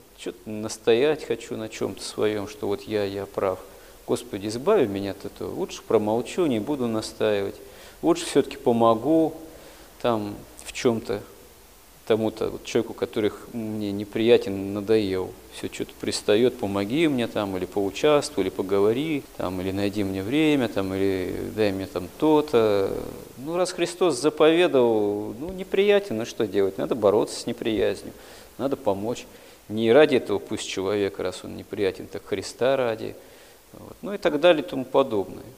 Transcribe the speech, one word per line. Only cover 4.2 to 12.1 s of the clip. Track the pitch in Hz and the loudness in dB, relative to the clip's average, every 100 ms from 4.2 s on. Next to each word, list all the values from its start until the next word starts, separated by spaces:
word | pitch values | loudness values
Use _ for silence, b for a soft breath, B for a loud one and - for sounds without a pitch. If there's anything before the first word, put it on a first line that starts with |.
| - 104 104 | -4 -8 -6
избави | 113 147 214 113 | -4 2 2 2
меня | 98 98 | -2 -4
от | 92 | -8
этого. | 101 - 95 | -12 -10 -10
Лучше | 110 190 - | -8 -8 -10
промолчу, | - 110 104 113 120 - 170 | 0 2 2 -2 -2 -2 0
не | 113 | 0
буду | 101 147 120 | -2 -4 -2
настаивать. | 110 110 - 110 104 98 - B B B B | -4 -6 -2 0 0 -2 -8 B B B B
Лучше | 151 170 | 0 0
всё-таки | - 147 131 - | 2 2 0 0
помогу | - 117 117 113 127 165 156 - - B B B B - | 2 4 6 4 4 2 2 -2 -16 B B B B -4
там | 123 113 104 104 - - | 0 0 -2 -10 -16 -18
в | - | -14
чём-то | - 127 113 - 104 - - - - - - - - | 0 2 2 -2 -8 -8 -20 -20 -20 -20 -20 -20 -10
тому-то | - | 0